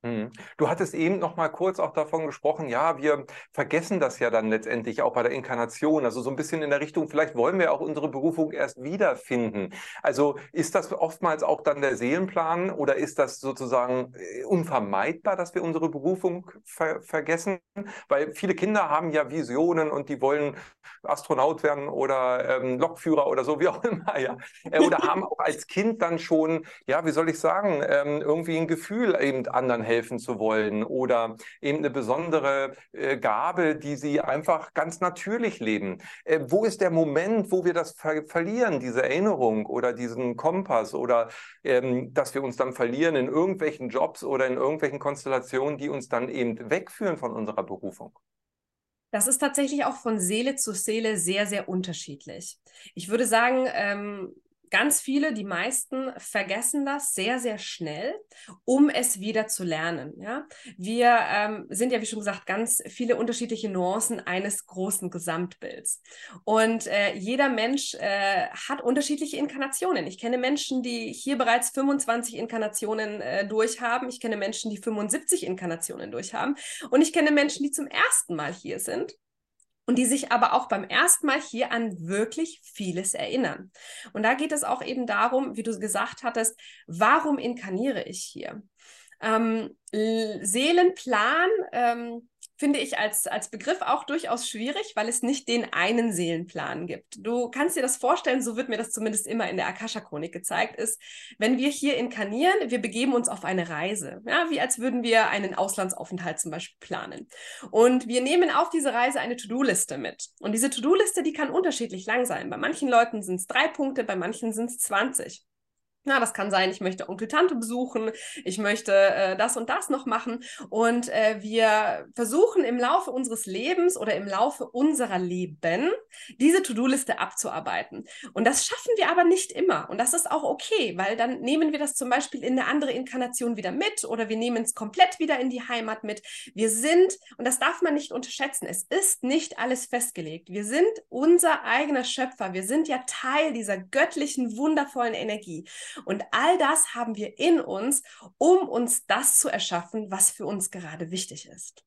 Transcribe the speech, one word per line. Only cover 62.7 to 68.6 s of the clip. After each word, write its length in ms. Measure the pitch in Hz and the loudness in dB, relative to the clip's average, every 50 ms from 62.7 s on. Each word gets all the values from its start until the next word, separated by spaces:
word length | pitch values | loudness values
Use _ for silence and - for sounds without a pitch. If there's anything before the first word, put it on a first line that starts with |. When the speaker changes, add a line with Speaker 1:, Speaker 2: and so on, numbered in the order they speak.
| - - - | 0 -2 -2
Speaker 2:
viele 300 | - - - 247 226 240 | -6 -6 -6 -2 -2 0
unterschiedliche 520 | - 240 233 233 240 240 226 233 190 220 208 | 0 0 -2 -2 -4 -4 -6 -6 -6 -4 -4
Nuancen 500 | 190 185 180 180 190 220 220 - 240 196 | -2 0 0 0 0 0 -2 -2 -4 -4
eines 440 | - - 180 185 196 202 202 - - | -6 -4 -4 -4 -4 -4 -6 -6 -10
großen 460 | _ - 185 185 202 196 - - 180 | _ -8 -6 -4 -2 -4 -4 -6 -6
Gesamtbilds. 920 | 185 180 165 175 160 165 180 180 - _ - - - - - - - - _ - - - - - - 180 _ | -8 -8 -6 -4 -4 -4 -4 -6 -8 _ -14 -14 -14 -10 -8 -8 -8 -8 _ -20 -20 -20 -20 -18 -20 -12 _
Und, 420 | - 214 220 220 220 226 226 - | 2 4 4 4 4 2 0 -2
äh, 260 | - - 202 202 202 - | 0 0 2 2 2 0
jeder 380 | 202 185 208 247 262 285 269 | -2 -4 -4 2 2 2 2
Mensch, 420 | 254 220 220 233 269 285 - - - | 2 0 0 0 0 -2 -2 -4 -8
äh, 500 | - - 202 196 202 196 196 196 185 - - | -4 -2 -2 0 0 0 0 0 0 -2 -2
hat 320 | - - | -6 -10